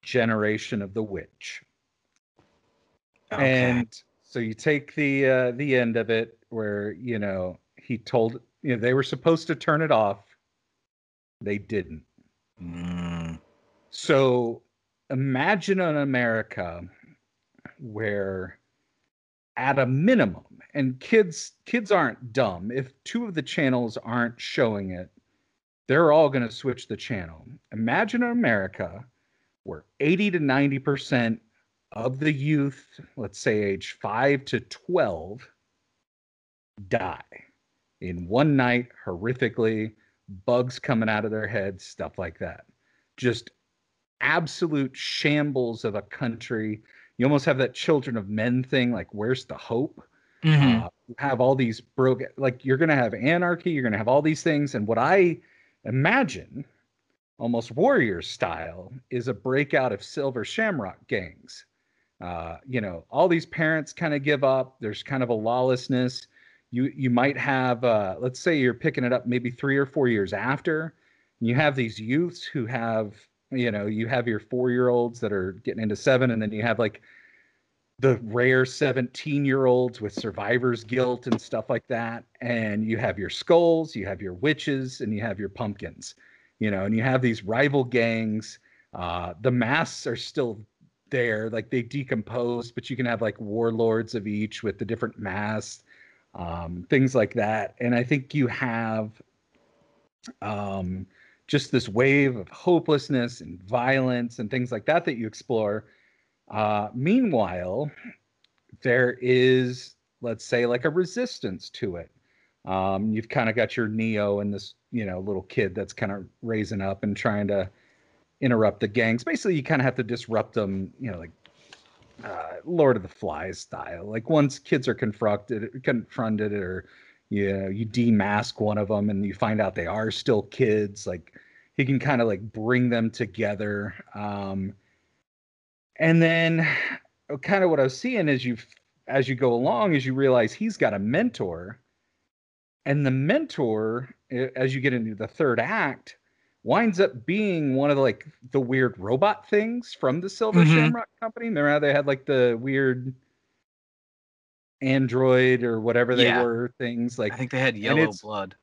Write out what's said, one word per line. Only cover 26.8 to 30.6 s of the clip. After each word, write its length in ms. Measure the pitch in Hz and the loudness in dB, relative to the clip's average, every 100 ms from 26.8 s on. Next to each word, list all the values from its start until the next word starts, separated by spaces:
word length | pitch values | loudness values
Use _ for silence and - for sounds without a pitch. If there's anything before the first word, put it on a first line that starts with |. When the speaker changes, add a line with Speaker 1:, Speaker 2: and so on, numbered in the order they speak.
| - | -8
Speaker 1:
the 100 | 107 | -12
channel. 480 | - 107 85 78 - 131 _ | -8 -8 -8 -16 -20 -20 _
Imagine 520 | 107 113 151 220 247 | -4 0 0 0 0
an 80 | 240 | 0
America 720 | 240 208 107 95 - 87 95 127 _ _ _ _ _ | 2 2 2 -2 -6 -8 -8 -18 _ _ _ _ _
where 220 | - 80 _ _ | -14 -14 _ _
eighty 320 | 143 180 208 | 0 2 2
to 80 | 175 | 0
ninety 400 | 143 131 | 2 2